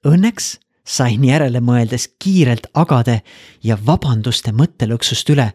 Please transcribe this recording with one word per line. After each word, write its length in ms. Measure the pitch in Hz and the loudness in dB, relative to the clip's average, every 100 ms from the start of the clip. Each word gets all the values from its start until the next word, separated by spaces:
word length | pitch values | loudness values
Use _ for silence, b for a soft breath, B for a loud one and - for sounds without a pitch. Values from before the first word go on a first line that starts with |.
| 143 | 4
Õnneks 540 | 170 214 208 - - _ _ - | 2 2 -2 -12 -12 _ _ -10
sain 380 | - 127 110 | -2 0 2
järele 380 | 131 147 139 123 | 2 2 0 0
mõeldes 460 | 120 123 117 127 - _ | 0 2 0 -4 -8 _
kiirelt 480 | 196 190 135 117 - | 0 2 2 0 -4
agade 480 | - 165 131 117 113 B B B B | -2 2 2 2 -2 B B B B
ja 140 | 113 104 107 | -4 -2 0
vabanduste 640 | 170 143 110 107 - - | 0 0 -2 -2 -4 -4
mõttelõksust 800 | 110 - _ 110 117 - 120 - | -2 -2 _ -6 -4 -4 -4 0
üle 220 | 143 113 | 0 0